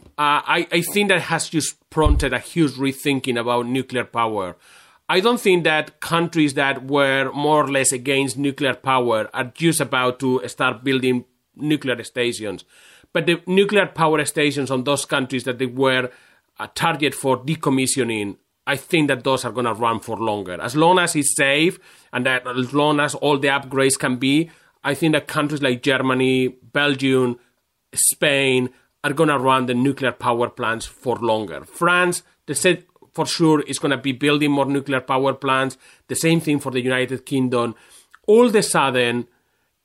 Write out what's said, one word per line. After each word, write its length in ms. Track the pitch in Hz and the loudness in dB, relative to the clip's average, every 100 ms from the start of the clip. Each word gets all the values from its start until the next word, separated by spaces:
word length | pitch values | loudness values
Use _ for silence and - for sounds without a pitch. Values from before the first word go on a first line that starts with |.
| - - | -14 -2
uh, 220 | 147 147 | 0 0
I, 220 | - 165 170 | 2 0 0
I 100 | 180 | -2
think 260 | 170 208 202 | 0 0 2
that 140 | 180 | 2
has 260 | - 160 - | 0 -4 -2
just 280 | 160 - - _ | -2 -4 -6 _
prompted 440 | 156 151 - 139 | 0 4 4 2
a 60 | 120 | -2
huge 340 | - 170 151 | -4 0 0
rethinking 680 | 127 135 131 147 135 131 117 | 0 -4 -2 -2 -2 0 -2
about 260 | 117 120 120 | 0 0 0
nuclear 380 | 131 123 123 | -2 -2 -4
power. 520 | 120 120 113 104 92 85 _ - - _ - | -4 -2 -2 -2 -6 -10 _ -20 -20 _ -2
I 120 | 175 | 2
don't 200 | 220 240 | 2 2
think 240 | 208 180 | 4 4
that 360 | 160 156 151 - | 4 0 -2 -10
countries 540 | - 170 170 165 147 | -4 -2 0 2 2
that 300 | 139 139 127 | 2 -2 -2
were 480 | 131 143 139 135 135 | -2 2 2 2 -2
more 320 | 123 151 151 | -2 2 2
or 40 | 135 | 2
less 240 | 139 131 | 2 0
against 440 | 131 127 135 135 120 | 0 0 0 0 -2
nuclear 380 | 143 135 139 | -4 0 -2
power 560 | 120 135 131 120 110 104 | -2 0 2 2 0 -2
are 120 | - | -6
just 360 | 123 - 165 151 | -8 -2 0 0
about 400 | 131 131 127 123 | 0 0 0 0
to 260 | 131 127 117 | -2 -2 -4
start 380 | - 131 113 | -2 -2 -2
building 400 | 127 131 127 123 - _ _ | -2 0 0 -2 -4 _ _
nuclear 480 | - 147 151 135 120 | -8 -2 -2 -2 -6
stations. 600 | 107 131 120 104 104 92 - _ - - _ | -6 -4 -4 -4 -8 -10 -14 _ -20 -20 _
But 100 | 175 | -4
the 160 | 156 165 - | -2 -2 0
nuclear 400 | 190 202 208 180 | 2 4 2 0
power 360 | - 160 156 139 | 0 2 2 0
stations 440 | - 147 139 131 | 0 0 0 -2
on 140 | 135 | -2
those 220 | 127 143 - | 0 -2 0
countries 380 | 143 127 131 | -2 -2 -4
that 140 | 131 120 | -4 -4
they 60 | |
were 460 | 127 123 135 127 123 - _ _ _ - | -4 0 2 2 -2 -8 _ _ _ -14
a 100 | 107 | -12
target 460 | - 165 156 143 | -2 -2 0 -2
for 240 | - 139 123 | -2 -2 -2
decommissioning, 1000 | 131 160 151 131 131 135 117 110 101 92 _ _ - | -2 -4 0 0 0 0 -2 -2 -4 -8 _ _ -6
I 100 | 139 | -6
think 320 | - 170 147 | -2 0 0
that 160 | 127 | 0
those 220 | 135 131 123 | -2 -2 -2
are 60 | |
gonna 200 | 107 120 | -4 -4
run 280 | 107 117 110 | -2 -2 -2
for 180 | - 104 | -4 -6
longer. 420 | 113 104 90 87 | -4 -4 -6 -8
As 160 | 107 147 | -4 2
long 220 | 165 185 | 4 4
as 180 | 175 156 | 2 0
it's 180 | 139 | 0
safe 440 | - 139 143 165 180 - - _ | 0 2 2 2 -2 -10 -20 _
and 140 | 123 127 | -4 0
that 200 | 127 127 | -2 -2
as 280 | 123 123 | -4 -2
long 260 | 139 147 147 | 0 2 2
as 140 | 147 | 0
all 240 | 143 143 143 | -2 0 0
the 100 | 139 | 0
upgrades 500 | 139 135 135 135 - | -2 -2 0 2 2
can 180 | 143 127 | -2 -2
be, 340 | 131 143 165 - _ _ | 0 0 0 -8 _ _
I 80 | 139 | -6
think 220 | 139 165 | -2 0
that 140 | 151 - | 0 -2
countries 340 | 156 147 147 | -2 -2 -2
like 200 | 139 123 | -2 0
Germany, 640 | 143 131 131 127 131 131 127 | 0 0 0 2 2 2 0
Belgium, 920 | - - 143 143 131 135 131 127 120 _ _ _ _ _ | -4 -6 -2 0 0 0 2 0 -2 _ _ _ _ _
Spain 720 | - - - 156 139 135 127 127 - _ _ | -2 -2 0 0 2 2 2 0 -6 _ _
are 120 | 143 | -4
gonna 240 | 139 156 139 | 0 2 2
run 260 | 131 131 | 2 2
the 80 | 127 | 2
nuclear 400 | 123 135 135 127 | 0 0 0 -2
power 380 | - 120 117 120 | -2 -2 0 -2
plants 340 | - 113 113 | -2 -4 -4
for 320 | - - 131 104 | -8 -8 -4 -2
longer. 480 | 117 110 101 73 | 0 0 -2 -10
France, 580 | - - 170 180 180 175 - _ | -14 -2 0 2 2 -2 -8 _
they 100 | - | -10
said 300 | 143 185 175 - _ - | 0 2 2 -2 _ -14
for 100 | - | -6
sure 380 | 160 - 160 151 | -6 2 4 4
is 160 | 135 135 | 0 -4
gonna 180 | 147 131 | -2 -2
be 160 | 135 | -2
building 380 | 123 143 147 147 | -2 0 2 2
more 160 | 139 139 | 2 0
nuclear 340 | 139 135 131 | -2 -2 -4
power 320 | - 135 135 | -2 0 0
plants. 460 | 135 139 131 135 - - _ - | -2 0 0 0 -6 -16 _ -10
The 80 | 120 | -2
same 240 | 165 165 | 2 2
thing 180 | 156 147 | 2 -2
for 120 | 139 | -2
the 120 | 127 | -4
United 420 | 123 127 127 127 | 0 0 -2 -6
Kingdom. 520 | - 139 127 120 117 107 - - _ _ - | -4 -2 0 0 -2 -6 -16 -20 _ _ 4
All 200 | 220 247 | 6 6
of 80 | |
a 80 | 208 | 4
sudden, 640 | - 170 135 123 120 120 117 _ _ _ _ _ | 2 2 2 2 0 0 -6 _ _ _ _ _